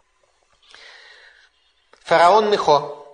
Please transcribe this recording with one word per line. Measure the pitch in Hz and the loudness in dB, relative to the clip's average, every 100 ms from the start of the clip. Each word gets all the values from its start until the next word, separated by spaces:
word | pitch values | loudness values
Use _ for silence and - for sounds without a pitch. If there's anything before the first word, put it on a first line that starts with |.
| _ _ _ _ _ _ _ - - - - - - _ _ _ _ _ _ _ - | _ _ _ _ _ _ _ -20 -20 -20 -20 -20 -20 _ _ _ _ _ _ _ -4
Фараон | 165 175 208 208 | 2 2 2 0
Нехо | 202 - 147 - - - | -4 0 -2 -2 -18 -20